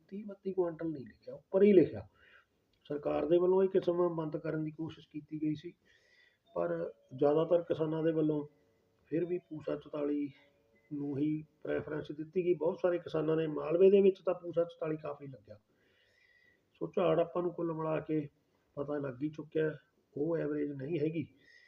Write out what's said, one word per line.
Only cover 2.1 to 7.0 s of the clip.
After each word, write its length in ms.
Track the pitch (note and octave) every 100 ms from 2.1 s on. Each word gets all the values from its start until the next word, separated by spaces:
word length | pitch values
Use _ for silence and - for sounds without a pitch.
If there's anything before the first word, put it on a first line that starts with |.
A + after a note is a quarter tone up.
| _ - - _ _ _ _
ਸਰਕਾਰ 420 | - D3 D3 D3 D3
ਦੇ 120 | F3
ਵੱਲੋਂ 260 | F3+ F#3
ਇਹ 60 | F#3+
ਕਿਸਮ 460 | F#3+ F3+ F3 F3 E3
ਬੰਦ 220 | D#3 D#3+
ਕਰਨ 260 | D#3 D#3
ਦੀ 80 | D#3
ਕੋਸ਼ਿਸ਼ 360 | D#3+ D#3+ - -
ਕੀਤੀ 320 | D3+ D3+ D#3
ਗਈ 140 | D#3 D3+
ਸੀ, 180 | F3 - _ _ _ _ _ _ _ E3+
ਪਰ 380 | E3+ E3+ F3 -